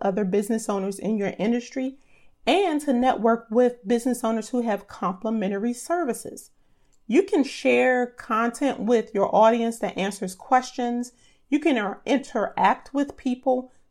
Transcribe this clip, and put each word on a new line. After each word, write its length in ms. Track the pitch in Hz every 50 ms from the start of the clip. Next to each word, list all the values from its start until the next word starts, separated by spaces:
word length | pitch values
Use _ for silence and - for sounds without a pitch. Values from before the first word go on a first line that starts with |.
other 220 | - 202 190 208 208
business 460 | 185 190 208 208 208 226 220 - -
owners 280 | 202 196 190 196 196 190
in 200 | - 202 220 208
your 160 | 202 190 - -
industry 600 | 180 226 233 240 233 - - 262 262 262 262 - _ _ _ _ - - _ _ - 240
and 320 | 302 381 403 349 302 294
to 140 | 294 294 247
network 520 | 240 254 262 - - 214 226 233 233 - -
with 340 | 214 240 247 247 240 - -
business 380 | 196 240 233 - 262 240 240 -
owners 260 | 226 226 220 214 -
who 120 | - 247
have 260 | 233 226 202 196 - -
complementary 840 | - - 202 180 190 185 - 220 226 220 190 196 202 196 220 240 240
services. 800 | - - - 339 349 330 254 208 - - - - - - - _ _ _ _ _ _ _ _ _ _ _ -
You 160 | 214 320 392
can 200 | - 415 311 262
share 640 | - - - - 262 247 240 247 254 254 247 247 240
content 720 | - - - - 226 220 233 240 233 - 294 269 - -
with 340 | 196 220 247 220 220 - -
your 220 | 202 196 - -
audience 440 | 196 220 226 233 233 226 233 226 -
that 180 | 214 185 - 175
answers 360 | 190 202 196 - 196 180 -
questions. 800 | - - - 262 254 254 - - - 240 240 240 240 247 247 - _ _ _ _ _ _ -
You 100 | 269 302
can 180 | 311 339 269 226
inter-, 240 | 208 190 - - -
interact 880 | - 277 262 277 - - 220 196 - - - 185 196 254 - - - -
with 240 | 285 285 285 - -
people 540 | - 262 247 254 - 269 254 254 254 - _ _ _ _